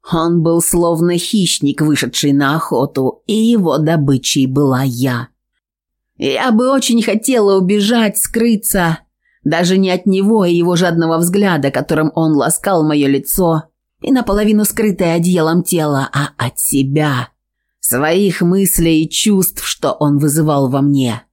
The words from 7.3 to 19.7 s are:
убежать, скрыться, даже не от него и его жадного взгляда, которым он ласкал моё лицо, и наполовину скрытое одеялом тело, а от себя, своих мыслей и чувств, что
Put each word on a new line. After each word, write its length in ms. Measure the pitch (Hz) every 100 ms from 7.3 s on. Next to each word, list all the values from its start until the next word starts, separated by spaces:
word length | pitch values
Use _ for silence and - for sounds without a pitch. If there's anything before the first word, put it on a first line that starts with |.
| 247 202 190
убежать, 580 | 185 208 202 240 220 -
скрыться, 840 | - 226 233 208 - 202 170 160 _ _ _ _
даже 340 | 147 165 175 190
не 140 | 190
от 160 | 180 196
него 380 | 190 196 220 180
и 100 | 170
его 200 | 170 175
жадного 440 | 180 165 165 165
взгляда, 500 | 175 196 202 165 139
которым 420 | 135 143 156 156 165
он 180 | 160
ласкал 500 | 147 135 - - 180
моё 240 | 156 151 139
лицо, 580 | 139 - - 175 160 - _ _ _
и 100 | -
наполовину 540 | 262 240 202 214 214 208
скрытое 520 | - 214 180 175 170
одеялом 440 | 170 175 156 170
тело, 480 | 175 175 156 139 135
а 180 | 143 143 -
от 220 | 123 -
себя, 680 | - 139 135 147 151 131 120 _ _ _ _ _
своих 640 | - 120 151 175 202 170
мыслей 640 | 175 190 190 - 165 160
и 60 | 160
чувств, 540 | - 214 196 180 -
что 280 | -